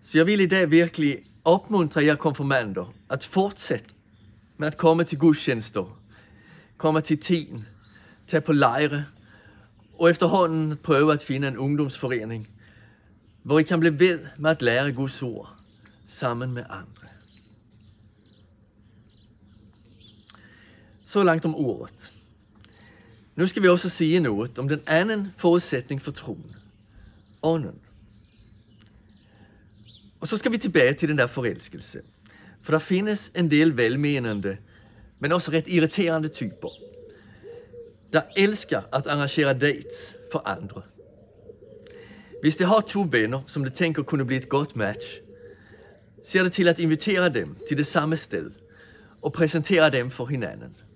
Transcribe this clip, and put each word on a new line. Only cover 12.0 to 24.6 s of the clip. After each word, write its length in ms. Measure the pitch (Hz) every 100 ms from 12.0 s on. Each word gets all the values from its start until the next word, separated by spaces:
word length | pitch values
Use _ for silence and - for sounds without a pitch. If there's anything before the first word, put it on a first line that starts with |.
| 131 127 110 113 107 - - - - _ _ _ _ _
hvor 160 | - 151
I 40 |
kan 160 | 156 175
blive 200 | 165 147
ved 200 | 180 165 143 -
med 140 | 151
at 100 | 156
lære 300 | 123 120 143
Guds 320 | 127 135 -
ord 340 | 127 107 - - _ _ - _ -
sammen 460 | - 131 120 127
med 120 | 123 107
andre. 380 | 95 87 - - - _ - _ _ _ _ - _ - _ _ _ _ _ _ _ _ _ _ _ _ _ - - - _ - _ - - - - - - - - _ - -
Så 180 | 202
langt 220 | 185 165 160
om 100 | 156
ordet. 580 | 135 95 - - - - _ _ _ _ - - - - - - _ -
Nu 120 | 185
skal 160 | -
vi 40 | 185
også 220 | 180 185
sige 300 | - 160 180
noget 400 | 143 104 123
om 80 | 123